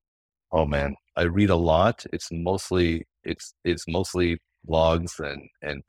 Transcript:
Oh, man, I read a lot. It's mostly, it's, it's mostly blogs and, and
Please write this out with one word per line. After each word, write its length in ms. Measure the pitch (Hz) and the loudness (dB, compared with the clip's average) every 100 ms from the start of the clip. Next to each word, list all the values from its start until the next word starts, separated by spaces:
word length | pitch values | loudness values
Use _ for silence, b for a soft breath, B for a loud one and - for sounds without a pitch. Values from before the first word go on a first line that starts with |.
| _ _ _ _ _ | _ _ _ _ _
Oh, 120 | 82 | 0
man, 300 | 76 71 71 69 _ - | 2 0 -2 -6 _ -2
I 60 | |
read 280 | 85 95 101 | 0 2 4
a 60 | 85 | 4
lot. 480 | 85 80 104 - - | 4 4 4 0 -8
It's 160 | 85 - | -10 -8
mostly, 720 | 85 85 95 - 90 85 82 - _ | -4 -2 -2 0 0 2 0 -6 _
it's, 280 | - - - - | -10 -10 -12 -6
it's 200 | 85 80 - | -2 -2 -2
mostly 520 | 85 95 92 87 82 _ _ - | -4 -2 0 0 -2 _ _ -2
blogs 520 | 80 82 82 87 - | 2 4 2 -2 -8
and, 300 | 73 71 69 _ | -10 -10 -16 _
and 220 | 73 71 | -10 -10